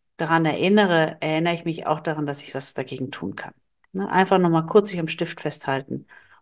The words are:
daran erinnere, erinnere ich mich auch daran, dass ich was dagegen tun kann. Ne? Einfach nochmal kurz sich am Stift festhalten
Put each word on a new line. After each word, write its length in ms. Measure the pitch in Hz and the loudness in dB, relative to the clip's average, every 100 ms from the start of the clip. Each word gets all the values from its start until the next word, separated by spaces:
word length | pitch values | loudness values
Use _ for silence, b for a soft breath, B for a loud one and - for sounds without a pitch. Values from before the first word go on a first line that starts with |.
| _ - | _ -6
daran 280 | 160 165 160 | 0 2 2
erinnere, 720 | 110 170 208 202 170 156 - | 0 4 4 6 4 2 0
erinnere 340 | 156 156 170 170 | -2 0 0 -2
ich 100 | 170 | -4
mich 220 | 165 - | -6 -4
auch 140 | 151 | -2
daran, 240 | 160 156 147 | -2 -4 -4
dass 180 | 139 | -6
ich 120 | - 135 | -8 -8
was 180 | - | -6
dagegen 380 | - 131 131 131 | -6 -6 -6 -6
tun 240 | - 98 - | -6 -8 -8
kann. 180 | - - _ _ _ | -12 -16 _ _ _
Ne? 180 | 190 196 | -6 0
Einfach 300 | 180 185 190 | 2 4 4
nochmal 260 | 180 165 160 | 4 2 4
kurz 220 | 214 208 | 4 4
sich 100 | 180 | 0
am 80 | 160 | -4
Stift 340 | - 165 - | -4 -6 -6
festhalten 680 | - - - 135 131 139 - b b b | -6 -6 -4 -4 -4 -10 -12 b b b